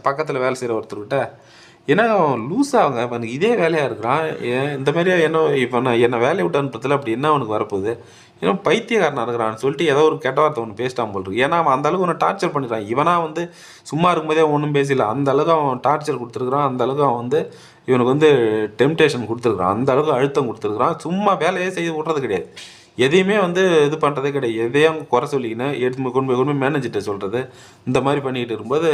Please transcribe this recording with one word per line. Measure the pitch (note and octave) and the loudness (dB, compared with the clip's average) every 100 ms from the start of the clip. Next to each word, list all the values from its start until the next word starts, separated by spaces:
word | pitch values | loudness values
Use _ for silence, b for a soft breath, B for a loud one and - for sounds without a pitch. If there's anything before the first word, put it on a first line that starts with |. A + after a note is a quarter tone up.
பக்கத்துல | - C#3 C#3+ C3+ | -4 -4 -4 -2
வேலை | B2+ B2+ | -2 -2
செய்ற | A#2+ | -4
ஒருத்தர்கிட்ட, | A2+ G#2+ G#2 G#2 C#3 A2+ - B B B B - | -4 -6 -12 -4 -4 -4 -10 B B B B 0
"என்ன | E3 A3+ | 2 4
அவன் | G#3 D#3 A#2+ A#2 | 2 2 0 -2
லூசா | G#3 C#4 A#3+ | -2 0 2
அவங்க? | D#3 A#2+ | 2 0
அவனுக்கு | A#2+ A#2+ A2+ | -4 -4 -6
இதே | B2+ G#3+ | -2 0
வேலையா | A#3 E3 E3+ | 2 2 0
இருக்கிறான். | C3 G#2 A2 C#3+ D#3+ - | -2 -2 -2 -2 -2 -4
ஏன் | A#2+ B2 C#3+ C#3 | -4 -2 -2 -2
இந்த | C3+ | -2
மாதிரியா | D#3+ F3+ F3+ | 0 2 2
என்ன, | D#3 D#3+ D#3 C#3+ | 2 2 2 2
இப்ப | A#2+ B2 | 0 0
நான், | B2+ A#2 | 2 4
என்னை | A#2+ B2 | 4 4
வேலையை | B2 F3+ | 0 2
விட்டு | F3 C#3+ | 0 0
அனுப்புறதுல | C#3 A2+ C3 C#3+ | -2 -4 -2 -2
அப்படி | A2+ | -2
என்ன | A2+ D3 | -2 0
அவனுக்கு | D3 A2 G#2+ | 0 0 -4
வரப்போகுது? | G#2 G2+ G2+ A#2 B B B _ | -2 -2 -4 -6 B B B _
ஏன்னா | E3+ F#3+ | -2 0
பைத்தியக்காரனா | D#3 F#3+ A3 A3+ E3 C3 | 0 0 0 0 0 -2
இருக்கிறான்னு" | A#2 A#2+ A2 G#2+ | -4 -2 -2 -2
சொல்லிட்டு | C3+ C3+ E3+ | -4 0 2
ஏதோ | C#3+ | 4
ஒரு | D#3 D3+ | 4 2
கெட்ட | C3 C#3 | -2 2
வார்த்தை | D3+ C3 | 0 0
ஒண்ணு | A2 G2+ | -8 -6
பேசிட்டான் | B2+ B2+ A2+ | -4 -4 -4
போல | G2 | -6
இருக்கு. | F#2+ G#2 | -4 0
ஏன்னா | C#3 E3+ | 0 2
அவன் | D#3 | 2
அந்த | C#3 D3 | 2 0
அளவுக்கு | F3+ F3 | 0 -2
உன்னை | D#3+ | 0
டார்ச்சர் | D#3+ G3 F3 | -2 0 -2
பண்ணிடுறான். | D3 B2+ A2+ G2+ | -2 -4 -6 -2
இவனா | A#2+ D#3+ F3 | 0 2 0
வந்து | E3 D#3 E3+ B B B | -2 -6 -8 B B B
சும்மா | - D3+ F3 | -8 0 2
இருக்கும்போதே | E3 D#3 D#3 D#3 | 2 0 2 4
ஒண்ணும் | D3 D3+ | 2 2
பேசல. | D3 C#3 C3 G#2+ | 0 2 2 0
அந்த | B2 C#3 | 0 2
அளவுக்கு | C3+ D#3+ | 2 2
அவன் | D#3+ C#3+ B2 | 2 2 0
டார்ச்சர் | B2+ D3+ D3+ C3 | 0 0 -2 -6
கொடுத்துருக்குறான். | A#2 A#2 B2+ C#3 C#3+ | -6 -6 -2 0 0
அந்த | B2+ | 0
அளவுக்கு | A#2+ C#3+ C#3+ | -2 2 0
அவன் | A#2+ | 0
வந்து | A#2+ D3+ - B B B - | -2 -2 -2 B B B 0
இவனுக்கு | B2+ B2 | 2 4
வந்து | C#3+ D#3 C3+ A2+ G#2+ G#2+ - | 4 6 6 4 0 -2 0
டெம்ப்டேஷன் | C3+ D#3+ D3+ B2+ G#2+ | 0 4 2 2 -4
கொடுத்துருக்குறான். | A#2+ A#2+ G2 F2+ G#2 | -2 -2 0 0 2
அந்த | C#3 | 2
அளவுக்கு | C3 D#3 B2+ | 2 2 2
அழுத்தம் | C#3 D3 B2+ | 2 0 -2
கொடுத்துருக்குறான். | G2+ G#2 G#2 C#3 D#3+ | -4 -6 0 -2 -2
சும்மா | - F3+ G3+ | -6 -2 0
வேலையே | F3+ D#3 F#3 F#3 | 2 0 0 -4
செய்ய | F#3 E3+ | -4 -4
விட்றது | D#3 D#3+ D3+ | -4 -2 -2
கிடையாது. | B2 F#2 - B B B B - | -2 -4 -4 B B B B 0
எதையுமே | C3 F3 F#3 G#3+ | 4 4 2 2
வந்து | F3+ F3 F#3+ E3 | 0 2 4 4
இது | D3 D3+ | 2 2
பண்றதே | D3 D3 C#3+ | -2 0 -2
கிடையாது. | C#3 A#2+ A2 | -2 -2 -2
எதையும் | A#2 C#3+ D#3 | 0 4 2
அவங்க | D#3+ C#3+ | 2 0
குறை | B2 C#3 | 0 0
சொல்லிக்கின்னு | C#3 A#2 A2+ C3+ C3+ | -4 -4 -4 -4 -2
எடுத்து | B2 B2+ | -2 -2
போய் | C3 | -2
கொண்டு | B2 C3 | 0 0
போய், | B2 | 0
கொண்டு | C#3+ | 2
போய் | C#3+ | 0
மேனேஜர்கிட்ட | C3 D3+ A#2+ G#2+ | 0 0 -2 -4
சொல்றது. | G2+ G2 G2 A#2 A#2+ B B B - | -4 -6 -4 -4 -6 B B B -2
இந்த | C3 | 0
மாதிரி | C3 C#3+ | 0 0
பண்ணிக்கிட்டு | C3 B2+ A2+ | -2 -6 -6
இருக்கும்போது | G#2+ G#2+ D3 E3 | -6 -4 0 2